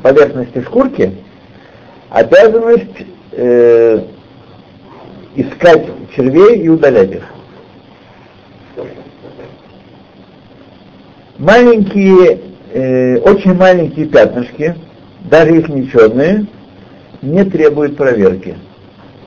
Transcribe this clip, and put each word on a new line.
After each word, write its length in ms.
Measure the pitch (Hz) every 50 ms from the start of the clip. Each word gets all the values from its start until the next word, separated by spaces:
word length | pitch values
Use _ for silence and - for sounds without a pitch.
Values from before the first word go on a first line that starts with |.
| -
поверхности 600 | 135 139 147 147 - - 135 123 123 - - 120
шкурки, 500 | - - 240 269 262 - - 104 95 98 - - - - - _ - - - - _ - - - - - - _ -
обязанность, 1000 | - 110 113 120 - 185 208 220 220 226 226 226 233 226 190 - - - - - - - _ _ -
э, 720 | - 120 123 120 120 120 117 117 117 117 117 110 104 156 - - - - - - - - - - - - _ - - - - - - - - - - - - -
искать 500 | 131 131 - - - - 175 160 156 - - - - - - -
червей 460 | - 127 131 135 165 196 214 240 202 160
и 60 | 165
удалять 440 | 160 156 147 139 127 110 95 95 95
их. 100 | 90 - - - - - - - - - - - - _ _ - _ _ _ _ _ - _ _ _ _ _ - - - - - - 71 64 - 64 64 - - - - - - - - - - - _ - - 95 - - - 95 95 _ _ 98 92 92 95 95 - - - 95 95 - - - - - - - - - - _ - _ - -
Маленькие, 1000 | - 165 208 240 247 247 233 220 202 190 - 202 196 190 190 180 185 170 180 - - - - - - - -
э, 460 | 120 131 131 127 127 127 127 127 -
очень 360 | - - 208 202 - 190 180
маленькие 520 | 180 185 185 180 180 165 139 - 151 151
пятнышки, 680 | - - 135 107 101 - 123 123 120 - - 147 170 170 165 - - - - - - - - - -
даже 220 | - 160 165 156 165
если 200 | 165 165 160 147
не 160 | 135 123 127
черные, 580 | - 123 113 107 110 127 143 165 196 214 214 - - - - - - - - - - - - - - - -
не 220 | 131 156 180 202
требуют 520 | 190 185 151 156 151 143 147 147 143 -
проверки. 600 | - 147 131 120 110 98 92 90 92 - 92 82 - - - - _ - - _ _ - - - - -